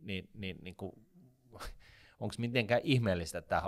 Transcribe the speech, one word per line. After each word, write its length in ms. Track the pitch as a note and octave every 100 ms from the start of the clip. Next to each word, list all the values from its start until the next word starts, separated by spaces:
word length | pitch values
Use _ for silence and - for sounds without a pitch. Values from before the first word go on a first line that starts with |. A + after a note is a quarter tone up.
niin, 280 | - F#2 F2+
niin, 240 | - F#2+ E2+
niinku, 320 | F2+ F2+ F#2+ - _ - - _ _
<laughs> 680 | G#2+ - - - - - -
onks 200 | G#2+ -
mitenkään 420 | A#2+ B2 G#2+ A#2+
ihmeellistä, 540 | - B2+ A2 F2+ E2+ F2
että 120 | -
tää, 120 | F2